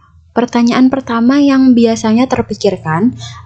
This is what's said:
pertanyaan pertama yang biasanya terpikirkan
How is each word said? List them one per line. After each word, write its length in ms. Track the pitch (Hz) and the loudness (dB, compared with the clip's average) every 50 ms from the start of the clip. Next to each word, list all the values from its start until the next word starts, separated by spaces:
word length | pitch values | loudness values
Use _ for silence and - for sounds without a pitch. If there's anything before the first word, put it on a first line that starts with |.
| _ _ _ _ _ _ | _ _ _ _ _ _
pertanyaan 560 | _ 233 240 254 - 240 233 233 240 254 254 | _ -4 -4 -2 0 0 0 0 2 2 2
pertama 560 | 262 269 269 262 - 233 233 233 240 269 294 285 | 2 2 -2 -4 -6 -4 0 0 0 2 2 2
yang 320 | 277 269 262 262 262 240 | 2 2 4 4 4 4
biasanya 560 | 233 233 226 226 220 226 220 220 226 262 254 | 4 2 2 0 -2 -2 0 0 0 0 0
terpikirkan 880 | 254 240 226 - 214 - - 202 185 180 - 160 156 170 208 254 247 - - - - - - | -2 -4 -4 -6 -8 -2 -2 -2 -2 -2 -4 -4 -2 0 0 -2 -2 -4 -14 -18 -18 -20 -8